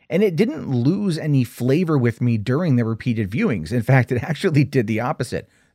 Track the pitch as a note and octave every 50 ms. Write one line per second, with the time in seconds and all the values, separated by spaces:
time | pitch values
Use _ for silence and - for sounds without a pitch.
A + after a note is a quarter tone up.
0 | _ - - F3+ A3 G3+ E3 D3+ A3+ A#3 D#4+ D4+ - - C3 A#2+ A#2 C#3 F#3 G#3
1 | G#3 G3 D3+ D#3+ - D#3 C#3+ C3+ A#2+ - - - A#2+ B2+ C#3 E3 F#3 E3 D#3 C#3
2 | A#2+ A#2+ A2 - B2+ A#2+ A#2 A2 G2 B2+ B2 D3+ F#3 D#3+ B2+ A#2+ A#2 A2+ A2+ A2
3 | - B2+ A2+ A2 G#2+ F2+ G2+ E3 A#3 F#3+ A#2 E2+ D#2 F2 A2+ B2 G#2+ - C3+ C3+
4 | A#2 - B2+ A#2+ - - D3+ - - F#3 D3+ D3+ C#3+ - - C3+ A2+ G#2+ A2 G#2+
5 | A#2+ C3 D#3 - B2+ - G2 - - - _ _ _ _